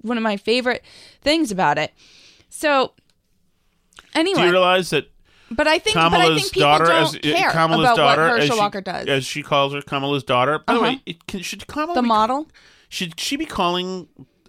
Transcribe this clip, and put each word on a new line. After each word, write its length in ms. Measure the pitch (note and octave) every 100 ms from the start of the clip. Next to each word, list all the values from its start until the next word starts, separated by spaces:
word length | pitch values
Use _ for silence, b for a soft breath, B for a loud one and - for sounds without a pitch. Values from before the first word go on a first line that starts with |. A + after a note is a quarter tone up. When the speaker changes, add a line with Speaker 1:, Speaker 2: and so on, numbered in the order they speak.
Speaker 1:
one 160 | G#3+ A#3
of 60 |
my 120 | A3 G3+
favorite 480 | - B3 B3 A#3 - B B B
things 300 | C#4 E4 A#3
about 260 | F#3 D#3 D3
it. 160 | D3+ _ b b b b b
So, 420 | - D4+ C4+ A#3+ _ _ _ _ _ _ _ _ _ _ - -
anyway. 280 | D4+ F4 F4
Speaker 2:
Do 40 | F3
you 40 |
realize 380 | F#3 F3+ F#3 E3
that 200 | D3+ - _ _ b b
Speaker 1:
But 160 | A#3 D4+
I 100 | E4
think, 140 | - C4+
Speaker 2:
Kamala's 160 | E3+ E3+ D#3+
Speaker 1:
but 40 |
I 40 | D#3
think 160 | -
people 160 | F#3 C#3+
Speaker 2:
daughter, 160 | D3+ E3
Speaker 1:
don't 80 | E3
Speaker 2:
as, 200 | D#3 -
uh, 40 | D3 E3+
Speaker 1:
care 140 | -
Speaker 2:
Kamala's 340 | E3 E3 D#3+ A#3+
Speaker 1:
about 100 | A3
Speaker 2:
daughter, 260 | C#3+ C#3+
Speaker 1:
what 80 | E3
Speaker 2:
as 60 | A#3
Speaker 1:
Herschel 140 | D3 A3+
Speaker 2:
she, 20 |
Speaker 1:
Walker 200 | G#3 G3
does. 260 | F#3+ E3 -
Speaker 2:
as 180 | C#3 C3
she 160 | D3
calls 320 | C#3+ C#3+ C#3
her, 80 | C#3+
Kamala's 420 | - C#3 C#3 C#3+ -
daughter. 340 | B2 C3 D3+
By 140 | -
the 60 | A#3+
Speaker 1:
Uh-huh. 100 | A#3+
Speaker 2:
way, 120 | C4+ -
it, 220 | E3 -
can, 140 | G3
should 220 | - G3 -
Kamala 260 | D4 D#4 B3+
Speaker 1:
The 60 |
Speaker 2:
be, 60 | A#3+
Speaker 1:
model? 400 | G#3+ A3 C4+ D#4 b b b b
Speaker 2:
should 280 | - F3+ -
she 160 | - C#4+
be 80 | D#4+
calling 640 | - F3 F3+ F3+ F#3 E3 - C3+ _